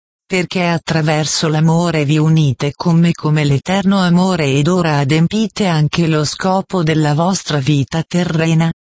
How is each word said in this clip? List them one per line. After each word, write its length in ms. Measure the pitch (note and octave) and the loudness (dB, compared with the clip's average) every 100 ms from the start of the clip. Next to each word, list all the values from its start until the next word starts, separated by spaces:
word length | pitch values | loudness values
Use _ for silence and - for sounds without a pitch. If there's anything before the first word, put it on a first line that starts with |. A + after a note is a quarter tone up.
| _ _ _ | _ _ _
perché 400 | F#3 E3+ F#3+ F3 | -4 -2 -2 -2
attraverso 800 | E3 - D#3+ D#3 D#3 D3+ - D#3+ | -2 -2 -2 0 0 -2 -2 -2
l'amore 560 | D#3 D#3+ E3 F3 D#3+ | 0 2 2 0 0
vi 140 | C#3+ D#3 | 0 2
unite 540 | D#3 D#3+ D3 B2 C#3+ | 2 2 2 0 -6
con 240 | - F3+ E3 | -4 0 2
me 140 | E3+ | 2
come 320 | - D#3 D#3 | 0 -2 0
l'eterno 540 | D3 C#3 - G3 F#3+ G3+ | 0 -2 0 -2 0 0
amore 540 | F3+ F3 F#3 F3 C#3+ | 2 2 2 0 0
ed 160 | C#3 D3 | 0 0
ora 300 | F#3 E3 C#3+ | 0 0 0
adempite 680 | C#3 D#3 E3+ G#3+ A3 - G3 | 0 0 0 0 -4 -2 -2
anche 400 | D#3 D3 - E3 | 0 0 0 0
lo 180 | D#3 | 0
scopo 580 | D3 - F#3+ F#3+ F#3 F#3 | -2 -4 -2 -2 -2 -2
della 320 | D#3 D#3 D3+ | 0 0 0
vostra 440 | D3 F3 F#3+ - D3 | 0 0 -2 -4 -2
vita 460 | C#3 D3 C3 E3 - | 0 0 0 -4 -4
terrena, 640 | F3 F3 D#3 E3 D#3+ E3 - _ | -2 -2 -2 0 2 0 -4 _